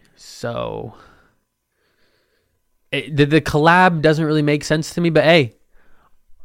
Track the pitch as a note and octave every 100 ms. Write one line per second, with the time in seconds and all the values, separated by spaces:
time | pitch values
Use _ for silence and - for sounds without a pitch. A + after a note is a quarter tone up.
0 | _ _ - - A#2 A#2+ A#1 G#1+ A2+ -
1 | - _ _ _ _ _ _ _ _ _
2 | _ _ _ _ _ _ _ _ - C#3+
3 | A#2 D3 D3 D#3+ - D3+ D#3+ F3+ F#3+ E3
4 | D#3 D3+ D#3 D#3 D3 D3 - D#3 D#3 -
5 | E3+ D#3 D3 E3+ A#2+ _ _ _ _ -
6 | _ _ _ -